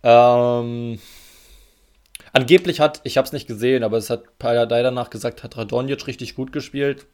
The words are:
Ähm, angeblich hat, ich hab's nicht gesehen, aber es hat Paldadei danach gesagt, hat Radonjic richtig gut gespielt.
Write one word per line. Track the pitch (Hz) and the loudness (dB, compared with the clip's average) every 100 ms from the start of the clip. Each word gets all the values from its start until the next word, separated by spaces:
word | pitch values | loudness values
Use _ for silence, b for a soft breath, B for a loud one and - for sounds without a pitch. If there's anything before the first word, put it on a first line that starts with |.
Ähm, | 120 120 123 123 120 120 120 120 120 110 b b b b b b b b b _ _ - b | 8 8 8 4 2 -2 -4 -8 -10 -12 b b b b b b b b b _ _ -20 b
angeblich | 131 123 180 180 165 | 0 4 4 4 0
hat, | 151 - | 0 0
ich | 131 135 | -2 -2
hab's | 131 | -2
nicht | 143 - | -6 -10
gesehen, | 110 123 131 | -4 0 0
aber | 113 113 | 0 -2
es | 107 | -2
hat | 117 - _ | -8 -8 _
Paldadei | 120 120 113 120 | -2 0 0 0
danach | 123 123 120 | 0 -2 -8
gesagt, | 113 120 117 | -8 -8 -10
hat | 117 - | -16 -12
Radonjic | 107 120 135 139 - | -6 -4 -4 -6 -8
richtig | 123 117 | -12 -12
gut | - 131 | -10 -8
gespielt. | 151 139 139 143 135 _ | -8 -10 -4 -4 -4 _